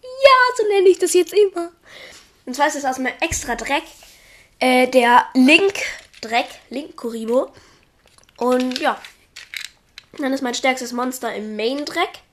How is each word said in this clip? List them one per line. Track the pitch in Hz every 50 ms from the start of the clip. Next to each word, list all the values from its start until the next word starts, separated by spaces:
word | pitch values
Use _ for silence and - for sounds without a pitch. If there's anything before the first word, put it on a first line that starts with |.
Ja, | - 508 508 523 539 539 523 523 508 508 494
so | 494 427 415
nenne | 403 403 359 392
ich | 359 -
das | 370 349 -
jetzt | 359 339 -
immer. | - 403 415 392 - 349 339 339 _ _ _ - - - - - - - - _ _ _ _
Und | 254 247
zwar | 269 294 302
ist | 294
es | 285 277
aus | 254 247 -
meinem | 254 - - -
Extra-Dreck, | 320 330 - - - - 233 220 - - 277 302 - - - - - - - _ _ _ - - _ _ _ _
äh, | 247 254 254 254 254 254
der | 254 254 233 240 240 247 - -
Link-Dreck, | - 262 254 262 311 339 392 392 - - - - - - - - _ - - 220 226 240 269 - - - _ _
Link-Kuribo. | 233 262 311 - - - - 233 226 226 226 220 240 262 - - _ - _ _ _ _ _ _ _ _ _ _ _ _ _ _ _
Und | - 240 247 254 254 254 254 247 254
ja, | 302 269 214 - - - - _ _ _ _ - - _ - - - - _ _ _ _ _ - _ _ - -
dann | 277 262
ist | 269 262
mein | 269 240 240
stärkstes | - - 262 254 254 254 233
Monster | 247 240 247 254 247 - - 226 196
im | 202 208 214 214
Main-Dreck | 208 214 233 269 285 294 311 - 330 370 - - - _ _